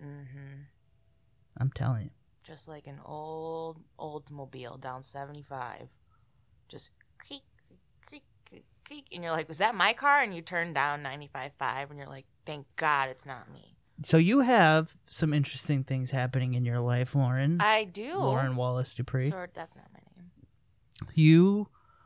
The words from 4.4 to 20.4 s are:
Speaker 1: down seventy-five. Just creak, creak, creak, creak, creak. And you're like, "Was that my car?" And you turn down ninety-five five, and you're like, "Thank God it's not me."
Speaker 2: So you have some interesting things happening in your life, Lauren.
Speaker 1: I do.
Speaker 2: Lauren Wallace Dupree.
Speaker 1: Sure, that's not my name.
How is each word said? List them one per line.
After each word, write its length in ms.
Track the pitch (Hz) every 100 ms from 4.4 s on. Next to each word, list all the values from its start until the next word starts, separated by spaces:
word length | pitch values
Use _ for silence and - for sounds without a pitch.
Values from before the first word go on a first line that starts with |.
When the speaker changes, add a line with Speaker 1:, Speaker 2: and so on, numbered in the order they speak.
| 131 131 120 135
Speaker 1:
down 220 | 135 131
seventy-five. 840 | - 139 139 147 143 135 120 - 127 _ _ _ _ _ _ _ -
Just 220 | 180 - _ _ _
creak, 240 | - 277 _ _ _
creak, 120 | _ _ _ -
creak, 180 | 294 _ _ _
creak, 180 | 190 _ _ -
creak. 220 | 294 -
And 100 | 175
you're 120 | 170
like, 160 | 160 156
"Was 80 | 156
that 180 | 214 208
my 160 | 196
car?" 300 | 240 285 285
And 120 | 226
you 80 | 185
turn 300 | 160 175 170
down 300 | 143 143 147
ninety-five 480 | 139 143 143 139 139 -
five, 300 | 131 131 143
and 80 | 143
you're 80 | 143
like, 180 | 135 - _ -
"Thank 200 | 147 135 -
God 320 | 156 139 135
it's 160 | 131 139
not 260 | 123 -
me." 240 | 139 - _ _ - -
Speaker 2:
So 100 | 165
you 260 | 170 277
have 540 | 247 233 160 156 160 - -
some 260 | - 160
interesting 500 | 147 139 - - 143
things 280 | 135 131 127
happening 420 | 131 127 131 127
in 100 | 123
your 160 | 120 120
life, 360 | 120 123 127 139
Lauren. 440 | 127 127 143 170
Speaker 1:
I 240 | 208 220
do. 320 | 202 180 247 381
Speaker 2:
Lauren 400 | 131 131 131 123
Wallace 380 | 123 127 131
Dupree. 360 | - 127 131 135
Speaker 1:
Sure, 180 | 185 180
that's 220 | - 160 -
not 100 | -
my 80 | -
name. 300 | _ 185 175 _